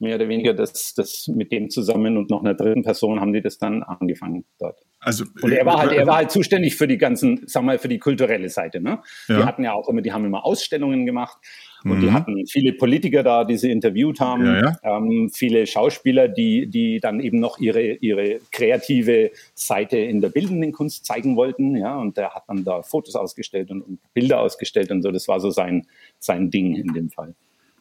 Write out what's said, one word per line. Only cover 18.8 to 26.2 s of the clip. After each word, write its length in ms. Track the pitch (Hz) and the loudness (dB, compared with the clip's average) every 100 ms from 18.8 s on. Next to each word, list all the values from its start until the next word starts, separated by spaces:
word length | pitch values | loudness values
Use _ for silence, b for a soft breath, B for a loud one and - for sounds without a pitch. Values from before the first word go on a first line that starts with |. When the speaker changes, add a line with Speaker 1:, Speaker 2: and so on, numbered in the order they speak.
| - 131 113 113 110 B B | 2 0 4 4 2 B B
Speaker 1:
Seite 420 | - - 101 104 120 | -10 -4 -2 -2 -2
in 240 | 113 107 | 0 0
der 80 | 90 | 0
bildenden 440 | 143 190 175 156 | 0 -2 -2 -2
Kunst 340 | 147 151 - - | -4 -6 -6 -8
zeigen 280 | 113 135 120 | -4 0 2
wollten, 400 | 131 127 139 127 | 0 2 0 0
ja? 200 | 101 139 | -2 -4
Und 200 | 107 98 | -4 -4
der 160 | 95 | -6
hat 100 | - - | -8 -8
dann 160 | 98 | -6
da 180 | 92 90 | -4 -4
Fotos 320 | - 160 - | -4 -6 -4
ausgestellt 560 | 117 95 - - 98 95 | -6 -6 -10 -8 -6 -6
und, 100 | 98 | -10
und 180 | - 90 _ | -12 -18 _
Bilder 280 | 120 127 123 | 0 2 2
ausgestellt 500 | 110 - - 110 98 | 0 -4 -4 -2 0
und 100 | 95 | -2
so. 80 | 95 | -2
Das 180 | 92 - | -2 -2
war 120 | 95 | -2
so 100 | 98 | 0
sein, 360 | 87 90 90 - b b | -2 0 -2 -4 b b
sein 320 | b | b